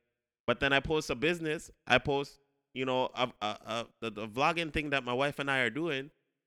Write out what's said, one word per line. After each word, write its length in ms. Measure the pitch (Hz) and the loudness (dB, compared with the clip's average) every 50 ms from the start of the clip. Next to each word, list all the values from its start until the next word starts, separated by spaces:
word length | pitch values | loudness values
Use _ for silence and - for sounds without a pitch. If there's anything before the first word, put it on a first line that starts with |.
| _ _ _ _ _ _ _ _ _ | _ _ _ _ _ _ _ _ _
but 140 | - 123 - | -2 0 2
then 120 | 139 139 139 | 2 4 4
I 80 | 139 | 2
post 300 | 143 151 156 156 - - | 2 2 0 0 0 -2
a 40 | 139 | -2
business, 560 | 117 139 165 175 170 165 156 156 170 - - - _ _ | 0 2 2 2 0 -2 -4 -4 -6 -8 -12 -20 _ _
I 120 | - 123 131 | 4 4 4
post, 400 | - 147 143 143 143 - - - _ _ _ _ _ _ - | 4 2 0 0 -2 -4 -10 -18 _ _ _ _ _ _ -6
you 120 | 127 131 | -4 -2
know, 240 | 131 131 127 127 - - | 0 2 2 0 0 0
a, 140 | 120 127 120 - _ 104 | -2 -2 -2 -2 _ -4
a, 40 | |
a, 400 | 104 107 - - 110 113 117 113 - _ _ | -4 -4 -6 -6 -6 -4 -4 -4 -6 _ _
the, 100 | 113 113 | -8 -8
the 180 | 101 101 110 110 | -6 -6 -8 -6
vlogging 440 | 104 127 147 165 165 170 170 151 - | 0 2 2 2 2 0 -2 -4 -2
thing 180 | 160 147 147 | -4 -2 -2
that 140 | 139 135 123 | -2 -2 -2
my 80 | 123 123 | 0 0
wife 260 | 127 139 143 135 - | 0 0 0 -2 -2
and 120 | 139 139 | -2 0
I 80 | 135 131 | 2 2
are 120 | 123 113 | 2 0
doing. 400 | 110 147 170 170 143 131 135 151 - _ _ _ _ _ _ | 0 -2 -2 -2 -2 -4 -6 -8 -14 _ _ _ _ _ _